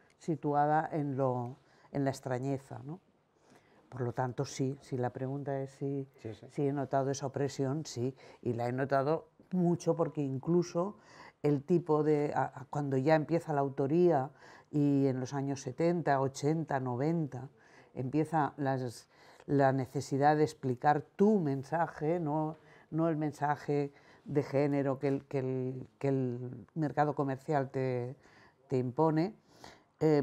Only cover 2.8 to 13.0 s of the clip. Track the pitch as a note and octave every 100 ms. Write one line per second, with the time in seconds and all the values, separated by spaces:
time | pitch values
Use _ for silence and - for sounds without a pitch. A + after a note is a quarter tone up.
2.8 | C3 F3+ _ _ _ _ _ - _ _
3.8 | - B2+ A#2+ A#2 B2+ A#2 C3 - C3+ C#3
4.8 | - B2+ A#2+ B2 C3 C#3+ C#3 C#3 C3+ -
5.8 | C#3 C#3 C3+ - A2 G#2 C3 - C#3 C#3+
6.8 | C3 C#3 C3+ C#3 C#3 C3 C#3 - C3+ D3+
7.8 | D3 A#2 B2+ - - - B2 A#2 A#2+ B2+
8.8 | C#3 C3+ C3+ D#3+ - _ - F3+ F3 E3+
9.8 | E3 D#3+ D#3 D3+ C#3 C3 E3 F3 E3+ E3+
10.8 | G3 - - - - - D3 C#3+ - F3
11.8 | E3 D3+ D3+ D3 D3 - C#3 - - D3
12.8 | C#3 C3